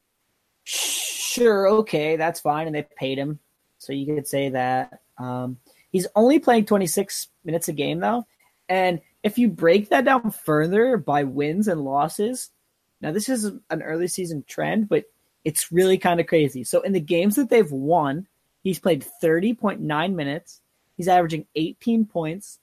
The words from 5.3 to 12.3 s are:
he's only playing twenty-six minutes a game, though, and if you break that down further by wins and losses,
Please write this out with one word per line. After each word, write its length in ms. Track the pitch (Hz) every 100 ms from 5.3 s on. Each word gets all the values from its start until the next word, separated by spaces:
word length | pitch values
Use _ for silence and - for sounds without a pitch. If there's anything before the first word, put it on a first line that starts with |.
| 123 127 127 _ _ _
he's 160 | 190 180
only 240 | - 233 311
playing 280 | - 233 208
twenty-six 600 | 208 180 - 196 - - _ 165
minutes 220 | 160 170
a 40 |
game, 280 | 147 143 156
though, 260 | 196 233 233 _ _ _ -
and 320 | 185 185 175 - _
if 160 | 214 208
you 100 | 240
break 400 | 165 165 190 208
that 160 | 269
down 280 | 262 262 226
further 680 | - - 151 160 196 240 240
by 260 | 151 147
wins 420 | 139 131 147 175 214
and 140 | 165
losses, 680 | 139 139 156 - 208